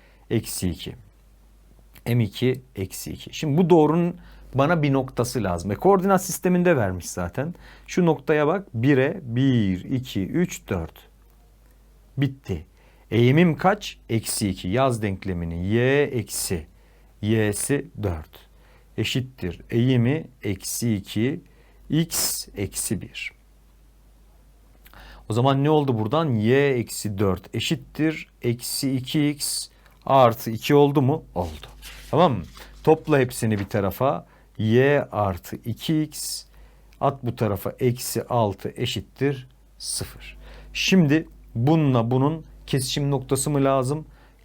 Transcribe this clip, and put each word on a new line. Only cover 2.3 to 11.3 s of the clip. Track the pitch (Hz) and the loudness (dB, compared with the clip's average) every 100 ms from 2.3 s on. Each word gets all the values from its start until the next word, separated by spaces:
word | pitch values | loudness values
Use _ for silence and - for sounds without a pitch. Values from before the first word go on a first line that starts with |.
| - 127 127 - 98 | 0 -2 -2 -8 -8
eksi | 95 - - | -8 -8 -12
iki. | - - | -12 -14
Şimdi | - 156 147 | -6 -2 2
bu | 170 | 6
doğrunun | 170 151 165 175 - - - - | 6 6 4 0 -4 -18 -20 -6
bana | 131 143 175 | 0 2 2
bir | 143 | 2
noktası | 135 123 - 120 123 | 2 0 -2 -2 -2
lazım. | 95 87 95 | -2 -2 -2
E, | 101 | 2
koordinat | 185 196 196 185 | 4 4 4 2
sisteminde | 190 - 185 180 180 143 | 0 -2 0 2 4 4
vermiş | 98 92 - | 2 -2 -8
zaten. | 90 87 - 156 - - - - | -6 -6 -4 -8 -10 -18 -20 -6
Şu | - 170 | 0 2
noktaya | 147 - 151 147 | 2 0 2 2
bak. | 190 202 | 0 -4
Bire, | 113 131 131 135 - | -2 4 4 2 -2
bir, | 127 120 135 120 95 92 | -6 0 2 2 0 -2
iki, | - 131 127 101 92 | -4 -6 -4 -6 -4
üç, | 165 175 - - | -2 -2 -6 -6
dört. | 92 82 - - _ _ | -6 -6 -14 -20 _ _